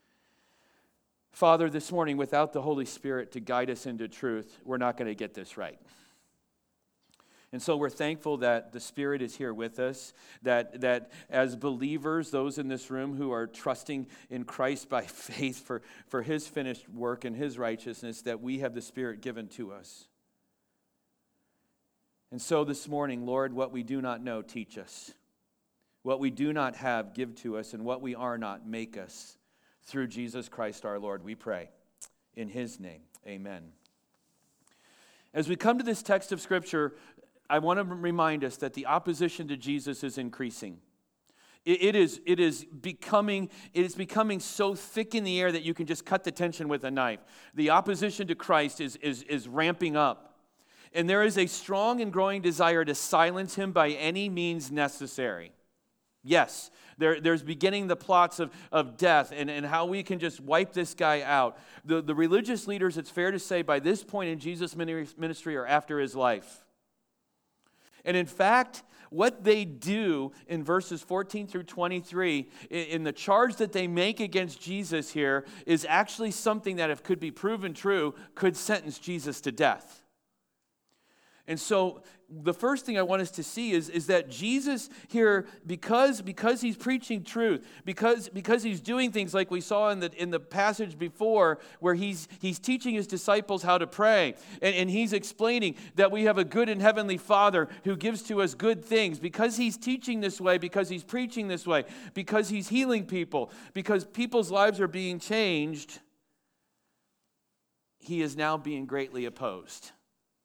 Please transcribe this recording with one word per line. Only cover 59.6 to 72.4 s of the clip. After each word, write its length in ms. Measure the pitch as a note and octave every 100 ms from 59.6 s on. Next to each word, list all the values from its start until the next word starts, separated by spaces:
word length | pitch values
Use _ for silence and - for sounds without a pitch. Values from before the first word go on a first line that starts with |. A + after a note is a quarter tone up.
how 220 | C#3+ E3 F3
we 160 | G3
can 160 | F#3+ F3+
just 220 | E3 -
wipe 320 | C#3 D#3+ F#3+
this 220 | F3+ E3+
guy 280 | - D#3+ D3
out. 360 | C#3 C#3+ B2 - - -
The, 180 | D3 D#3+
the 120 | D3+
religious 520 | D3+ E3 G3 A3+ A3+ -
leaders, 320 | G3+ F#3 D#3+
it's 120 | -
fair 200 | - F3+
to 80 | G3
say, 240 | - F3+
by 160 | D#3+ C#3+
this 240 | D3+ G3+
point 280 | - G3+ F3
in 80 | D#3+
Jesus' 360 | D3+ E3+ E3+
mini-, 320 | D#3+ E3 D#3+ D3 -
ministry 400 | E3 D#3+ E3 C#3+
are 100 | B2
after 340 | D3 D3 D3
his 140 | C3+
life. 500 | B2+ B2 G#2+ - - _ _ _ _ _ _ _ _ _ _ _ _ _ _
And 120 | - F3+
in 100 | E3+
fact, 560 | - G3 B3 B3 - - - -
what 340 | D#3 A#3 A#3
they 200 | G3+ G#3+
do 680 | F#3+ C3 D#3 G#3 G#3 D3 C3+ - -
in 180 | E3+
verses 380 | C#3+ F3+ F3+ E3+
fourteen 440 | - F#3 G3 G#3 G3+
through 180 | F#3
twenty-three, 840 | E3+ - F3 F3+ F3+ F3+ F3+ C#3+